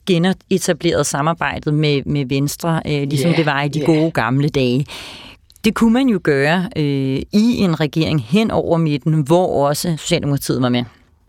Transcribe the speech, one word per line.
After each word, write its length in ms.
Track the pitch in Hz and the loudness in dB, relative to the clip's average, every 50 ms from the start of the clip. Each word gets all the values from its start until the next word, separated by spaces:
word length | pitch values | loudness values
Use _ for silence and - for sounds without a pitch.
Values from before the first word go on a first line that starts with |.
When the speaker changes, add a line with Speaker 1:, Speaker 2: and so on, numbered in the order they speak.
| - | -2
Speaker 1:
genetableret 1000 | - 180 165 175 190 185 - _ - 190 170 - 190 170 - - 170 165 143 143 | 0 2 2 2 2 0 -2 _ -2 -2 0 0 0 -2 0 0 0 0 0 0
samarbejdet 680 | - - 143 143 160 170 - 151 139 - - - 156 147 | 0 -2 -2 0 0 -2 -2 -2 -4 -4 -4 -2 -2 0
med, 280 | 151 156 147 143 135 - | 2 2 2 2 0 0
med 200 | - 147 143 139 | -2 -2 -2 -2
Venstre, 560 | 123 139 135 143 147 - - - 170 160 160 - | -2 0 0 0 -2 -4 -4 -2 -2 -2 -2 -2
øh, 160 | - 151 143 143 139 | -2 -2 -2 -2 -2
ligesom 220 | 151 135 135 170 | 0 0 2 2
Speaker 2:
Ja, 60 | 160 | 2
Speaker 1:
det 100 | 165 151 | 2 2
var 160 | 151 139 139 | 0 0 0
i 60 | 147 147 | -2 -2
de 100 | 131 156 | -2 0
Speaker 2:
ja. 80 | 143 | 2
Speaker 1:
gode 240 | 165 160 151 160 165 | 2 2 2 2 0
gamle 380 | - 143 113 117 131 139 143 156 | 0 0 0 0 0 0 0 0
dage. 380 | - 139 127 123 120 139 147 - - - - - - - - - - - _ _ _ _ - | 0 0 0 2 0 0 -2 -4 -8 -16 -16 -16 -18 -20 -20 -20 -20 -20 _ _ _ _ -2
Det 100 | 226 - | -2 2
kunne 180 | - 233 226 | 2 2 4
man 160 | 226 254 277 254 | 4 4 2 2
jo 120 | 208 170 | 0 0
gøre, 480 | - 160 143 139 143 151 170 190 175 - - | 2 0 2 2 2 2 2 0 0 -2 -2
øh, 460 | 165 147 143 139 139 135 135 131 - - - | -2 -2 0 0 0 -2 -2 -2 -4 -4 0
i 240 | - 208 220 240 233 | 0 2 2 2 2
en 240 | - 202 175 160 - | 2 0 0 0 0
regering 420 | 156 139 - 160 156 98 156 147 | -2 0 0 0 0 0 0 -2
hen 280 | 110 110 160 214 226 - | -2 0 0 0 2 0
over 260 | - 165 - - 165 165 | 0 -2 0 0 0 0
midten, 420 | 165 151 147 135 - 160 156 156 | 0 0 -2 -2 0 0 0 2
hvor 480 | 139 127 170 180 185 160 - 135 143 143 | 2 2 2 2 2 2 0 0 0 0
også 260 | 147 - - 175 160 143 | 0 -2 -2 -4 -4 -4
Socialdemokratiet 640 | - - 175 147 - 143 143 135 - - 135 123 | -4 -2 -2 -2 0 -2 -2 -2 -2 -2 -2 0
var 60 | 127 123 | 0 0
med. 160 | 123 120 117 - - _ _ _ _ _ _ | 0 -2 -4 -6 -10 _ _ _ _ _ _